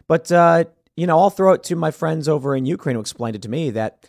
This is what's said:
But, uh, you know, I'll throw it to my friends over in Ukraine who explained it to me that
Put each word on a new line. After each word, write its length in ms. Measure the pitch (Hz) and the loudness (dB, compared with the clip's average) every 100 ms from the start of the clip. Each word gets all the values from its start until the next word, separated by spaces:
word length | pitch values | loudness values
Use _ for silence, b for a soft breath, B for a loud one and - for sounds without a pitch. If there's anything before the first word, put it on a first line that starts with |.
| - | -4
But, 260 | 165 165 | -2 2
uh, 320 | 175 170 170 165 _ _ - | 4 6 4 0 _ _ -6
you 100 | 175 | 0
know, 120 | 160 | 2
I'll 120 | 196 | 2
throw 220 | - 190 | 2 2
it 100 | 180 | 2
to 120 | - 170 | 0 -4
my 140 | 156 | -4
friends 380 | 151 165 160 147 | -4 -6 -4 -2
over 280 | 151 135 135 | -2 -2 -2
in 80 | |
Ukraine 300 | 131 175 147 | -2 -4 -4
who 60 | 120 | -6
explained 360 | 104 - 117 107 | -8 -8 -8 -8
it 60 | |
to 80 | 104 | -8
me 200 | 131 156 | -6 -4
that 360 | 110 110 _ | -4 -6 _